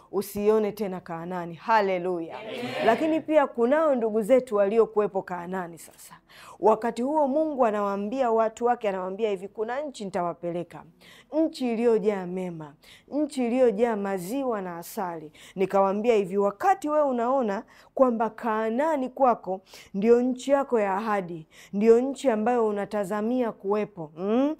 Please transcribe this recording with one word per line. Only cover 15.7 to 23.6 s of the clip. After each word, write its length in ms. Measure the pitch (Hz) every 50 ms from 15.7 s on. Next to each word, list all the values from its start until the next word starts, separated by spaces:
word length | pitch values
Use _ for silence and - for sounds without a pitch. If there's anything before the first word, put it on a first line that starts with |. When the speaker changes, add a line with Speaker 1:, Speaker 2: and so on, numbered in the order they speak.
| 196 196 196 190 190 208 214 247 233
Speaker 1:
hivi, 240 | 208 196 170 185 202
"Wakati 500 | 202 202 202 - - 392 381 381 - 294
wewe 140 | 302 302 294
unaona 580 | 277 254 240 226 247 269 277 247 208 196 214 - _ - - - _ -
kwamba 360 | - 262 254 233 220 226 220
Kanaani 800 | 220 - - 233 214 220 220 226 226 240 294 330 311 277 262 247
kwako 520 | 254 - 262 247 220 - - 180 190 190 _ _ - - - - -
ndio 260 | 190 196 233 233 240
nchi 280 | 247 254 254 254 - 269
yako 300 | 277 277 269 269 247 226
ya 140 | 202 196 190
ahadi, 540 | 190 220 233 208 202 185 165 175 160 156 _ _ - - -
ndio 280 | - 202 214 226 226 233
nchi 300 | 254 269 269 - - 269
ambayo 380 | 220 214 214 240 247 240 226 214
unatazamia 840 | 214 202 202 196 - 208 202 175 208 208 208 226 247 254 247 220
kuwepo, 580 | 185 -